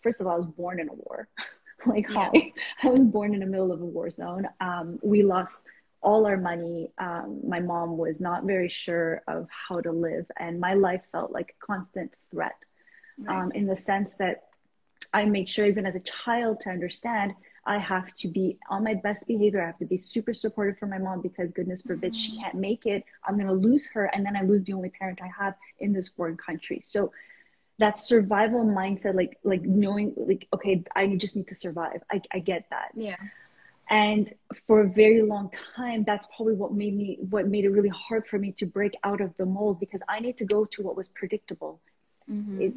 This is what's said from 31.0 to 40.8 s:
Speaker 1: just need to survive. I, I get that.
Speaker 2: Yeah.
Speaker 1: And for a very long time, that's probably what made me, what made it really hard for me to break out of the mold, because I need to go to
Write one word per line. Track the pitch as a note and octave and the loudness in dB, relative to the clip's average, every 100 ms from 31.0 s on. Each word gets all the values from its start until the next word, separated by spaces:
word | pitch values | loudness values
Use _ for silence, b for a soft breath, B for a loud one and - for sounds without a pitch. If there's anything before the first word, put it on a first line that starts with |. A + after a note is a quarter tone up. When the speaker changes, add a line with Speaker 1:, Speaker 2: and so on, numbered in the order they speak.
| G3 F#3 | 2 2
Speaker 1:
just | G3+ G3+ | -2 -4
need | F#3 | -8
to | - | -8
survive. | F3+ D#3+ D#3+ - - | -8 -6 -6 -8 -6
I, | G3 - | -6 -4
I | F#3 | -6
get | F3+ F3 - | -4 -4 -4
that. | - - - | -8 -8 -8
Speaker 2:
Yeah. | G#3+ F3+ G3+ B B B B B - | -10 -10 -14 B B B B B 0
Speaker 1:
And | G#3+ G#3 G#3+ G#3 - - - - | 4 4 4 0 -4 -18 -4 4
for | G#3+ | 6
a | G3 | 6
very | F#3+ G#3+ A3+ | 8 8 8
long | G#3+ G#3 G3 - - - | 6 0 -6 -12 -14 -8
time, | B3 A3+ | -4 -2
that's | G#3 G#3 - - | 0 0 -4 -2
probably | A3 G3+ | 0 2
what | G3+ | 0
made | G#3 G#3 G3+ | -2 -2 -2
me, | G3 - F#3 | -4 -6 -2
what | G#3 G3+ | 0 2
made | G3+ | 2
it | G3 | 4
really | G3+ G3+ | 4 4
hard | F#3 - A3 - | 0 -4 -4 -2
for | G3+ | -4
me | G3+ | -4
to | - F#3 | -4 -4
break | G3 G#3 - | -2 -2 -2
out | G3+ G3+ | -4 -2
of | F#3+ - | -4 -2
the | F#3 | -2
mold, | F#3+ G#3 F3 | 0 0 -2
because | G3 F#3+ - | -4 -8 -6
I | G#3+ | -6
need | A#3+ B3 | -4 -4
to | G3+ | 0
go | G#3 G#3+ | 0 0
to | - | -4